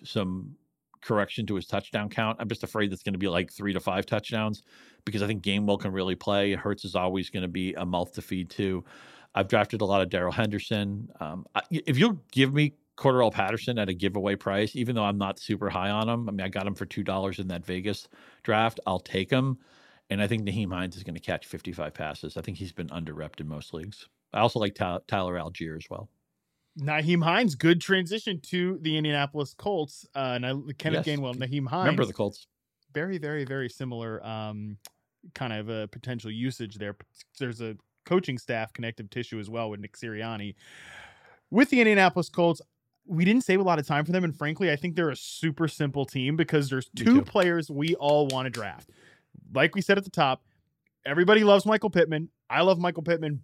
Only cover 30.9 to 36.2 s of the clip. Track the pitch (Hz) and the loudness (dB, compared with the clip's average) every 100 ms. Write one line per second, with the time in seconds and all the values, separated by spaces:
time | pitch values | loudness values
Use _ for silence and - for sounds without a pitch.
30.9 | 160 156 147 135 127 127 143 131 160 180 | -2 -2 -2 -4 -6 -4 -4 -2 0 2
31.9 | 170 113 107 104 - - _ _ _ _ | 2 0 0 -4 -4 -20 _ _ _ _
32.9 | 147 175 190 147 151 131 135 123 - 131 | -6 -6 -6 -6 -6 -4 -6 -6 -6 -8
33.9 | 120 113 110 110 110 107 107 107 104 - | -8 -8 -8 -8 -8 -6 -8 -10 -12 -18
34.9 | _ _ _ 185 - 127 107 104 110 107 | _ _ _ -20 -8 -6 -6 -6 -6 -6
35.9 | - 123 123 | -10 -10 -8